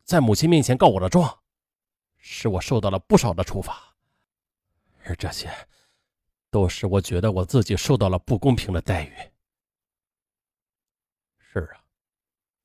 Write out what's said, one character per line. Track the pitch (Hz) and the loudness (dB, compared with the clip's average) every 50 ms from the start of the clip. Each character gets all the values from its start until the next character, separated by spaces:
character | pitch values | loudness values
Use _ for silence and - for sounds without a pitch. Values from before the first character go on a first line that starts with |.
| _ | _
在 | - 175 165 | 0 2 2
母 | 131 110 104 | 4 4 2
亲 | - 156 165 | 2 2 2
面 | 170 156 | 4 2
前 | 120 - 165 | 4 2 2
告 | - - | 4 4
我 | 139 98 95 | 4 4 2
的 | 92 92 | -2 2
状， | - 180 165 123 - - _ _ _ _ _ _ _ _ _ _ _ _ _ _ _ | 2 2 2 2 -2 -10 _ _ _ _ _ _ _ _ _ _ _ _ _ _ _
使 | _ _ - - - - 117 | _ _ -16 -14 -6 -4 -2
我 | 95 87 | -2 -2
受 | - - 135 113 | -2 -2 -2 -2
到 | - 98 | 0 -2
了 | 95 95 | -4 -4
不 | - _ 214 170 | 2 _ 4 6
少 | - 107 87 | 6 2 -2
的 | 90 | -2
处 | 92 - - 95 | -4 -4 -6 -8
罚。 | 90 - - - - _ _ _ _ _ _ _ _ _ _ _ _ _ _ _ _ _ _ _ _ _ _ _ - | -8 -8 -12 -16 -18 _ _ _ _ _ _ _ _ _ _ _ _ _ _ _ _ _ _ _ _ _ _ _ -12
而 | - 90 | -12 -10
这 | - - 85 | -8 -8 -10
些 | - - - 78 - - - _ _ _ _ _ _ _ _ _ _ _ _ _ _ _ _ _ | -10 -10 -12 -12 -14 -16 -18 _ _ _ _ _ _ _ _ _ _ _ _ _ _ _ _ _
都 | - 107 95 87 | -2 0 0 0
使 | - - - | -2 -4 -4
我 | 95 95 98 | 0 0 0
觉 | - - 92 87 | 0 0 -2 0
得 | 92 110 | 0 0
我 | 95 92 | 0 -2
自 | 90 - - 127 104 | -2 0 2 0 2
己 | - 101 | 2 -2
受 | - - - 139 | -2 0 0 0
到 | 107 104 92 | 2 2 0
了 | 92 87 | 0 -2
不 | - - 127 101 | -2 -4 -4 0
公 | - 139 123 | 2 0 0
平 | - - - 90 | 0 -2 -4 -4
的 | 82 | -4
待 | - - 85 82 78 | -2 -2 -4 -4 -6
遇。 | - - - - - _ _ _ _ _ _ _ _ _ _ _ _ _ _ _ _ _ _ _ _ _ _ _ _ _ _ _ _ _ _ _ _ _ _ _ _ _ _ _ _ _ _ | -10 -14 -20 -20 -20 _ _ _ _ _ _ _ _ _ _ _ _ _ _ _ _ _ _ _ _ _ _ _ _ _ _ _ _ _ _ _ _ _ _ _ _ _ _ _ _ _ _
是 | _ _ _ 98 | _ _ _ -8
啊， | 80 - - - _ _ _ _ _ _ _ _ _ _ _ _ _ _ _ _ | -8 -8 -14 -20 _ _ _ _ _ _ _ _ _ _ _ _ _ _ _ _